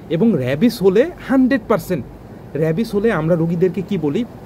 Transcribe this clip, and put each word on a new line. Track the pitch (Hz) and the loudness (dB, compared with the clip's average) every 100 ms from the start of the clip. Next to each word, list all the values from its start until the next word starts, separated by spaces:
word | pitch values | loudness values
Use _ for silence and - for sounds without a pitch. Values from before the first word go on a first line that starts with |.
| - | -6
এবং | 160 226 | 0 2
র‍্যাবিস | 151 123 143 233 - | 2 0 0 0 2
হলে | 190 196 330 - - | 4 4 2 -2 0
হান্ড্রেড | 269 254 277 - | 2 2 2 0
পার্সেন্ট, | 160 - 135 - - - - - 170 | -2 -2 -6 -6 -16 -20 -20 -10 -2
র‍্যাবিস | 160 165 220 202 | 0 0 -2 0
হলে | 226 | 0
আমরা | 170 160 170 | 0 0 0
রুগীদেরকে | 170 175 185 196 | 0 0 0 0
কি | 175 190 | -4 -2
বলি? | 147 185 240 - | 0 -2 -4 -10